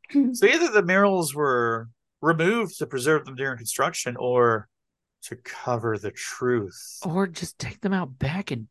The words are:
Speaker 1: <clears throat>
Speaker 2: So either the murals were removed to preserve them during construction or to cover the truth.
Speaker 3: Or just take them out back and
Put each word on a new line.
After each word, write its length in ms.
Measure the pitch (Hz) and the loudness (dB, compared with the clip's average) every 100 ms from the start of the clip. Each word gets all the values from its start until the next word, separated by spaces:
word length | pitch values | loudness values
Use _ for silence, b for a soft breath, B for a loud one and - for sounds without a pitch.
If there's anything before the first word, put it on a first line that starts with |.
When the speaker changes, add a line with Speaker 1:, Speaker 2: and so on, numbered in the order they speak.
| _ | _
Speaker 1:
<clears throat> 240 | 285 262 | 2 2
Speaker 2:
So 120 | 247 220 | 4 4
either 220 | 320 339 | 4 4
the 120 | 214 | 2
murals 520 | 175 190 202 185 156 | 4 4 4 4 0
were 540 | 143 143 123 117 113 117 _ _ - | 0 2 2 2 0 -6 _ _ -2
removed 580 | 151 160 170 233 190 - | 0 2 2 2 -2 -6
to 80 | 139 | -6
preserve 380 | 135 135 156 | -2 2 2
them 100 | 143 | 0
during 220 | 131 135 120 | -8 -6 -6
construction 600 | 113 - 147 - 127 120 | -8 -2 0 0 -6 -4
or 520 | 123 123 120 110 - _ _ _ _ _ | 2 4 6 4 -4 _ _ _ _ _
to 100 | - - | -16 -14
cover 640 | - - - 120 113 107 | -14 -10 -4 -2 -2 -4
the 140 | 101 | -6
truth. 880 | - - - 123 120 98 - - - | -10 -12 -4 0 0 -2 -10 -18 -10
Speaker 3:
Or 220 | 180 180 190 | -4 -2 -2
just 320 | 160 175 - | -4 -12 -8
take 220 | - - | -10 -6
them 120 | 190 | -2
out 240 | 190 151 131 | -2 -4 -4
back 320 | 139 180 - | -4 -4 -6
and 160 | 120 110 | -8 -8